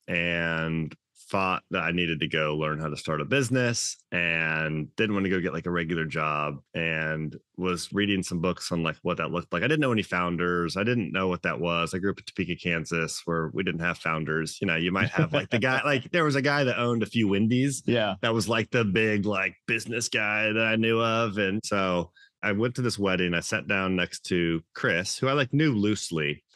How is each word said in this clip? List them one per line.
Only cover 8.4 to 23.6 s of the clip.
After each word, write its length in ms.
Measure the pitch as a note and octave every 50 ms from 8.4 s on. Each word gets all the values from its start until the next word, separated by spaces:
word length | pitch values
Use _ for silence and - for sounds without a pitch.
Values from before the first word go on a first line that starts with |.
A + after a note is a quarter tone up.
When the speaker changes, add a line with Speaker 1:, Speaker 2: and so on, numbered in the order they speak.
Speaker 1:
books 300 | E2 F#2 F2 - - -
on, 140 | F2 E2+ E2
like, 100 | D#2+ D2+ - -
what 140 | F2 E2+
that 160 | F2 D#2+ C#2 D#2
looked 200 | F2 E2 - -
like. 120 | E2+ G2+
I 20 |
didn't 140 | C3 D#3+ D3+
know 100 | C#3+ C3
any 140 | A#2 G#2+ F#2
founders. 720 | - F#2 F2+ F2+ F2 F2 E2 F2 F2 F2 F2 E2+ D#2+ D#2
I 80 | F#2 G#2+
didn't 260 | A#2+ B2 A#2+ F#2+ C#2+
know 160 | - F#2+ F#2+
what 160 | F#2 F2+ E2+ -
that 160 | F2 D#2 B1
was. 360 | E2 E2+ E2+ E2+ E2+ D#2+ -
I 40 | F#2
grew 140 | F#2 G2+ F#2
up 80 | -
in 40 | -
Topeka, 280 | - - - F#2 E2+ E2+
Kansas, 680 | - - F2+ E2+ E2 D#2 - E2+ E2 E2 D#2 - - -
where 260 | E2+ E2+ E2 D#2+ D#2 -
we 120 | - F#2+
didn't 160 | F2+ D#2 D#2+
have 180 | E2+ F2 E2 -
founders. 600 | - E2 D#2+ D#2+ D#2 D2 D#2 D#2+ D#2+ D#2 - -
You 80 | G2+ F#2+
know, 80 | E2
you 160 | D#2+ E2+ F2+ F#2
might 160 | F#2+ F#2+ -
have, 240 | - - D#3 - D#3
like, 180 | F#2 G2 -
the 80 | B2 A2+
guy, 240 | A2 C3 C3 C3+ -
Speaker 2:
<laughs> 20 |
Speaker 1:
like, 280 | D3 C#3+ C3 - - -
there 100 | F3 D#3+
was 140 | D3+ C3+
a 60 | C#3 C3
guy 200 | D3 C#3+ D3 C#3
that 160 | B2 A2 G#2
owned 240 | A#2+ A#2+ A#2+ A#2 G#2+
a 40 |
few 200 | - - A#2 A2+
Wendy's. 560 | F#2+ G2 G2 A2 A2 B2 B2 C3+ C#3+ C3 - -
Speaker 2:
Yeah. 280 | - A#2+ A#2 G#2+ G2+ F#2+ G2+ -
Speaker 1:
That 100 | A#2 A2+
was, 160 | A2+ F2+ G2+
like, 220 | A#2 A2 G#2 -
the 140 | - B2 A2+
big, 420 | G2+ F#2 A2+ A2 A2 G#2+ G#2 F#2
like, 300 | G#2 G#2 F#2+ F#2+ F#2+ F2+ _ -
business 420 | - A2+ A2+ - A2+ A#2 A#2+ A2+ -
guy 440 | - A2+ G#2+ G#2 G#2 G#2+ G#2+ G#2+ G#2+
that 120 | A2 A2+
I 120 | A2 A2
knew 240 | A2 A2+ A2+ A2+ A2+
of. 380 | A#2 A2+ A2+ A2+ A#2 G#2+ G2 G#2+
And 220 | G2+ F#2+ G2 G#2+ -
so 480 | - G#2 G2+ F#2+ F#2 F2+ F2 E2+ - _ - - _ _ -
I 120 | F#2+ G#2 G2
went 240 | G#2 A#2 A#2+ A#2+
to 60 | - B2
this 180 | A#2 F#2+ G2+
wedding. 340 | G2 F#2+ F#2 F2+ F2+ F2 F2
I 60 | -
sat 260 | - - A2+ G2+